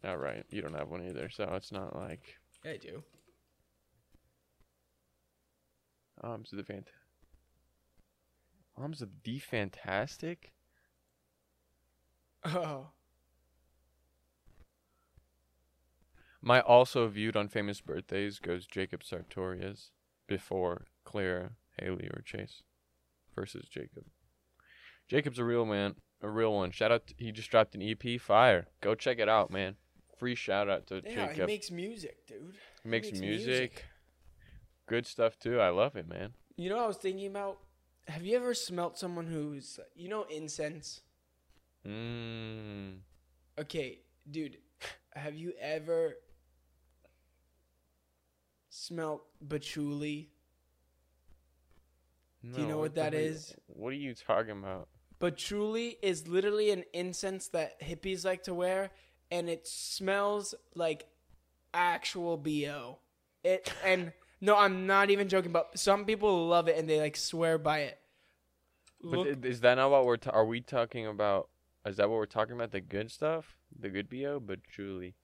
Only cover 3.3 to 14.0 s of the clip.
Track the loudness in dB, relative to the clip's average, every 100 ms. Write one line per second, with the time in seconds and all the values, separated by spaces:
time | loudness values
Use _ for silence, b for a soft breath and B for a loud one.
3.3 | _ _ _ _ _ _ _ _ -20 _
4.3 | _ _ _ _ _ _ _ _ _ _
5.3 | _ _ _ _ _ _ _ _ -14 -10
6.3 | -10 -10 -12 -8 -10 -12 _ _ _ _
7.3 | -20 _ _ _ _ _ _ _ _ _
8.3 | _ _ _ _ -12 -10 -10 -12 -12 -10
9.3 | -10 -6 -4 -4 -8 -4 -4 -4 -6 -10
10.3 | -10 -16 _ _ _ _ _ _ _ _
11.3 | _ _ _ _ _ _ _ _ _ _
12.3 | _ -4 -2 -2 -6 -10 _ _ _ _
13.3 | _ _ _ _ _ _ _